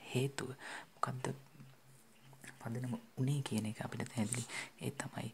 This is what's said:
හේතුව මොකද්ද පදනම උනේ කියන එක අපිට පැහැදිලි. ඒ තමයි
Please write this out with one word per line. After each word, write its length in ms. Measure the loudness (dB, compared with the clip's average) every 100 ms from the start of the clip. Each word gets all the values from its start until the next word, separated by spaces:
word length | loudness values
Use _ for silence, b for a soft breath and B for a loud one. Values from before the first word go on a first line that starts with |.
හේතුව 460 | 0 2 2 2 -4 -6 B B B
මොකද්ද 440 | -2 0 2 -2 -2 -8 -16 -18 -18 -20 -20 -20 -20 -20 -16 -14 -8
පදනම 340 | -4 -2 0 -2 -2 2
උනේ 240 | 4 6
කියන 240 | 4 2 2
එක 160 | 0
අපිට 220 | -2 -2 0
පැහැදිලි. 360 | 2 2 2 0 B B B
ඒ 100 | -2
තමයි 380 | -2 -4 -4 -4